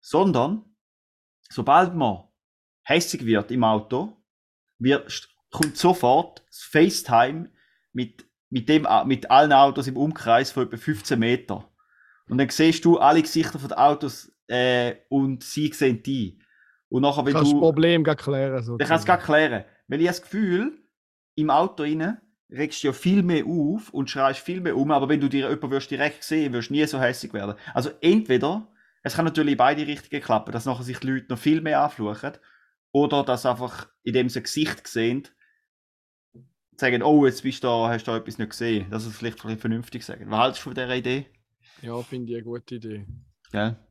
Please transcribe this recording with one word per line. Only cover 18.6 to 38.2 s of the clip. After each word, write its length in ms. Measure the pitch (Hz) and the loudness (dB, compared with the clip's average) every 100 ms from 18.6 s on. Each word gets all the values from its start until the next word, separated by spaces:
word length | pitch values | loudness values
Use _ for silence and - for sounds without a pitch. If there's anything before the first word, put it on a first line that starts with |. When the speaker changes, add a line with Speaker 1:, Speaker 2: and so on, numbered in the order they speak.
Speaker 1:
kannst 60 | 117 | -6
du 40 | 120 | -6
Speaker 2:
sozusagen. 280 | 143 160 | 0 0
Speaker 1:
gleich 200 | - 180 | 2 0
klären. 400 | - 151 156 117 - _ _ | 4 2 2 0 -8 _ _
Weil 120 | 139 | 0
ich 60 | 170 | 0
habe 80 | 175 | -2
das 40 | |
Gefühl, 600 | - 196 208 175 247 311 _ _ _ _ _ - | -8 -4 0 0 -2 -8 _ _ _ _ _ -4
im 140 | 151 | 2
Auto 340 | 139 190 - | 2 2 -2
rein 360 | 151 156 165 220 _ _ _ | -4 -2 -4 -6 _ _ _
regst 320 | 127 156 - | -6 -6 -2
du 60 | 143 | -4
ja 40 | |
viel 280 | 131 180 202 | -2 2 4
mehr 220 | 175 165 - | 4 0 0
auf 440 | 170 147 208 214 | 0 0 -2 -6
und 180 | - 135 | -6 -6
schreist 320 | 143 135 135 | 0 0 0
viel 200 | - 185 | -8 -6
mehr 160 | 175 131 | -2 -2
um, 140 | 139 | 2
aber 180 | 143 135 | 2 2
wenn 120 | 151 | 0
du 80 | 139 | 0
dir 200 | 135 131 | 0 -2
jemanden 200 | 147 143 | -4 -2
würdest 200 | 135 131 | -4 -4
direkt 340 | 135 147 147 | -4 -4 -4
sehen, 280 | - 156 147 | -4 -2 0
würdest 180 | 120 113 | -4 -4
du 40 | |
nie 120 | 143 151 | 0 0
so 120 | 139 | 0
hässig 360 | 127 123 - | -2 -2 -8
werden. 200 | 104 101 104 - | -8 -8 -10 -8
Also 160 | - 131 - | -6 -6 -2
entweder, 720 | 160 208 214 127 135 196 214 _ _ _ | 2 2 2 0 0 -4 -10 _ _ _
es 120 | - | -10
kann 120 | - 165 | -2 -2
natürlich 260 | 156 147 | 0 0
in 60 | 139 | 2
beide 280 | 131 143 151 | 2 2 -4
Richtungen 360 | 143 - 147 | -8 -8 -10
klappen, 280 | - 110 - | -2 -2 -2
dass 140 | 120 | -8
nachher 180 | 127 123 | -6 -6
sich 160 | 123 123 | -8 -8
die 80 | 131 | -4
Leute 200 | 131 127 | -4 -4
noch 100 | 120 | -4
viel 220 | 151 160 | 0 0
mehr 220 | 160 143 | 2 0
anfluchen, 500 | 147 - 107 107 139 - _ _ _ _ _ | 0 -2 -6 -6 -10 -12 _ _ _ _ _
oder 320 | 139 147 143 | 2 4 2
dass 220 | 139 123 | 2 0
einfach, 440 | 131 117 123 - - _ | 0 -2 -4 -12 -20 _
indem 280 | - 123 123 | -2 0 0
sie 100 | 123 | -2
ein 40 | |
Gesicht 440 | 113 - 151 - - | -8 -4 -4 -4 -8
sehen, 400 | 117 113 127 - _ _ _ _ _ _ _ _ _ _ - _ _ _ _ | -2 -2 -2 -8 _ _ _ _ _ _ _ _ _ _ -20 _ _ _ _
sagen, 260 | 135 123 | -2 0
"Oh, 240 | 147 151 135 | 4 6 6
jetzt 160 | 123 | 2
bist 200 | 135 127 | -6 -4
du 60 | 127 | -2
da, 220 | 117 113 | 0 0
hast 140 | 117 | -2
du 80 | 113 | -2
da 40 | |
etwas 220 | 113 | -6